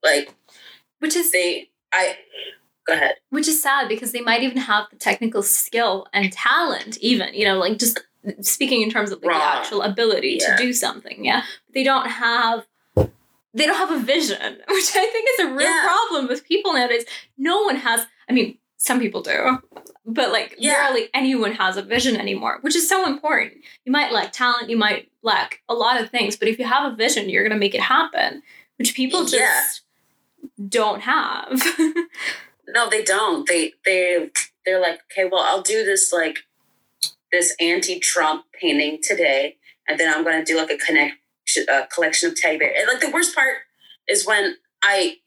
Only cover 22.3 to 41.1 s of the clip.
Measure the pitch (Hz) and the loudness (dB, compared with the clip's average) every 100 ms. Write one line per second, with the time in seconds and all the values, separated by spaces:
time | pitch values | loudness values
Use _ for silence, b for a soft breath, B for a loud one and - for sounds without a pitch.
22.3 | 196 - - 285 339 330 381 359 285 302 | -2 -2 -2 0 0 2 2 2 -2 0
23.3 | 311 - - B B - 285 294 233 175 | 0 -2 -8 B B -2 0 2 0 -2
24.3 | - 247 240 233 226 208 - - _ 226 | -2 0 0 0 0 0 0 -6 _ -2
25.3 | 196 - - - 233 226 247 226 247 226 | 0 -2 -8 -6 0 2 0 0 -2 -2
26.3 | 208 220 226 233 269 285 220 247 233 202 | 0 -2 0 0 0 0 -2 0 0 0
27.3 | 185 208 214 202 - - 269 330 - - | 0 0 2 0 0 2 2 2 0 -2
28.3 | - B B B _ 247 - 262 359 349 | -4 B B B _ -4 0 -2 0 0
29.3 | - - - - - _ _ _ _ _ | 2 2 2 -2 -6 _ _ _ _ _
30.3 | _ 269 - 202 226 214 208 - 311 - | _ -20 -12 -2 0 0 0 0 0 0
31.3 | - - 262 330 339 320 330 339 B B | -4 -4 0 0 2 0 0 -6 B B
32.3 | B B B - - 220 214 - 190 214 | B B B -4 -2 2 0 2 0 2
33.3 | 160 143 170 156 - 196 185 180 175 165 | 0 0 0 0 -2 0 2 2 0 -2
34.3 | - - _ - 185 180 170 _ - 185 | -6 -6 _ -2 0 0 -2 _ -2 0
35.3 | 185 - 196 190 220 208 190 - 175 160 | 2 2 0 0 0 0 2 2 2 -2
36.3 | - - _ _ _ _ _ - - _ | -4 -14 _ _ _ _ _ -10 -10 _
37.3 | 175 175 - 170 180 180 180 - 180 156 | 0 0 0 0 0 -2 -2 -2 0 0
38.3 | 156 - - 175 147 147 156 - 196 156 | -2 -8 -4 0 0 0 -4 -4 0 0
39.3 | 135 143 - b b - 151 165 156 165 | 0 -2 -6 b b -6 -2 0 0 0
40.3 | 160 156 160 160 147 - 156 143 | 0 0 -2 -2 -4 0 2 0